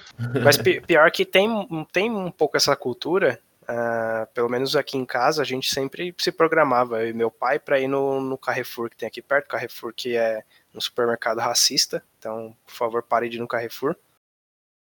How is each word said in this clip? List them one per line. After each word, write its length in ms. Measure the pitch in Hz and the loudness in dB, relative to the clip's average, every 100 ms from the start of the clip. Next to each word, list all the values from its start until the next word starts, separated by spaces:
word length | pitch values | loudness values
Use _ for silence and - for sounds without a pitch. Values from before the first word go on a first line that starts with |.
| - - 120 120 | -20 -10 -6 4
Mas 140 | 117 143 | 4 6
pi-, 240 | 117 143 | 4 0
pior 300 | - 160 165 | 4 6 6
que 140 | - | 6
tem, 240 | 185 190 214 220 185 165 151 | 2 4 4 0 -4 -6 -2
tem 180 | 180 220 | -2 0
um 200 | 214 185 | -2 -6
pouco 260 | - 151 - | 0 0 2
essa 180 | - | 2
cultura, 640 | 139 127 120 143 185 160 117 _ _ - | 0 -2 -6 -2 2 2 0 _ _ -8
ah, 580 | 120 117 117 113 113 110 | -4 -2 -2 -2 -4 -4
pelo 160 | - 120 | -2 0
menos 260 | 123 135 | 0 0
aqui 220 | 143 - 135 | 0 -2 -4
em 80 | |
casa, 380 | 127 127 131 160 | -4 0 2 2
a 20 | |
gente 240 | 127 131 - | -2 -4 -2
sempre 440 | - 135 - 180 - | -2 -4 -6 -10 -4
se 140 | - | -4
programava, 680 | - 165 160 147 123 123 113 | 2 2 4 4 4 2 0
eu 80 | 113 | -4
e 20 | |
meu 180 | 113 113 | -2 -2
pai, 280 | - 123 151 | -2 -2 -2
pra 200 | - 139 | 0 0
ir 100 | 135 | 0
no, 340 | 139 139 135 | 0 0 -2
no 160 | 135 131 | -4 -6
Carrefour 500 | - 123 120 - 117 | -4 -6 -6 -8 -10
que 80 | - | -8
tem 100 | 110 | -10
aqui 140 | - | -10
perto, 280 | - 139 - | -2 -2 -2
Carrefour 440 | 117 120 - 120 | -6 -8 -10 -12
que 220 | - 127 117 | -8 -4 0
é 260 | 113 110 - _ _ | 0 -2 -8 _ _
um 60 | 107 | -10
supermercado 580 | - - 120 117 120 117 | -6 -2 0 0 -2 -2
racista, 640 | 120 120 - 139 - 170 - _ | 0 2 2 2 0 -4 -10 _
então, 360 | 113 113 113 113 - | -10 -10 -10 -16 -20
por 80 | |
favor, 280 | - 120 117 | -4 -2 -2
pare 260 | - 117 117 | 0 0 0
de 80 | 117 | -4
ir 40 | |
no 80 | 120 | -4
Carrefour. 460 | 117 117 - 135 - _ _ _ _ _ _ _ _ _ | -4 -6 -4 -4 -4 _ _ _ _ _ _ _ _ _